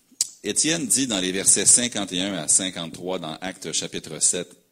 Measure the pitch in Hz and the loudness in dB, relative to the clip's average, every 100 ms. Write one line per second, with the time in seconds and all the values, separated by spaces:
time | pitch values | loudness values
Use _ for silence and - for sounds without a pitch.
0 | _ - - - - 101 151 170 127 123 | _ -6 -6 -6 -4 0 0 0 2 2
1 | 135 101 92 95 87 - 92 - 120 113 | 2 0 0 2 4 4 6 6 4 -2
2 | 98 90 98 95 73 - 92 90 82 85 | -2 -2 -2 -2 0 2 0 -4 -8 -6
3 | 90 92 80 78 92 92 85 76 82 87 | -4 -4 -6 -8 -10 -8 -6 -4 -4 -6
4 | 80 78 - 92 85 - _ | -8 0 0 0 -4 -12 _